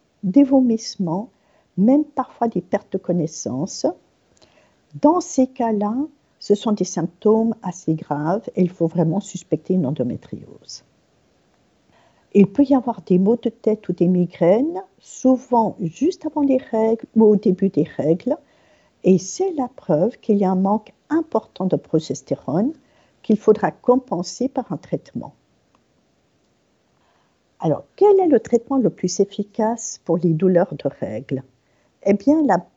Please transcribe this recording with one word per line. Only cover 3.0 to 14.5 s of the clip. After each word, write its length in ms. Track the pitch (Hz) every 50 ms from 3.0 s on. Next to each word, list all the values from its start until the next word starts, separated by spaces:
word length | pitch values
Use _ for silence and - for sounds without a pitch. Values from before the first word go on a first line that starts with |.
| - - 175 175 156 160 - - - - 117 131 151 190 - - - 285 370 - _ _ _ _ _ _ _ _ _ _ _ _ _ _ _ _ _ _ _ 143
Dans 200 | - 294 339 359
ces 260 | 330 - - - 254
cas-là, 480 | 254 - - 247 226 220 202 208 208 220 254 294 311 - _ _ _ _ _
ce 160 | - - 202
sont 160 | 208 - 233 208
des 120 | 208 -
symptômes 680 | - - - 165 175 - _ - 214 214 220 226 226 214 - -
assez 320 | 185 175 - - - 160
graves 560 | 160 - - 147 143 147 156 185 220 - - -
et 60 | - 185
il 80 | 175
faut 180 | 180 - 170 165
vraiment 320 | - 170 170 160 160 196
suspecter 540 | - - - 175 - _ - - - - 190
une 120 | 185 160
endométriose. 960 | 123 - - 127 123 - 151 - - - - - - - - _ _ - - - _ _ _ _ _ _ _ _ _ _ _ _ _ _ _ _ _ _ _ _ _ _ _ _ _ _ _ _ _ _
Il 160 | 202 196 -
peut 160 | - - 285
y 100 | 262 285
avoir 260 | 262 233 247 226 - -
des 180 | - 185 180
maux 160 | 190 196 233
de 120 | 240 - 233
tête 400 | - _ - 220 214 214 - -
ou 40 | 175
des 160 | - 175 170
migraines, 720 | 185 180 180 170 - - 185 165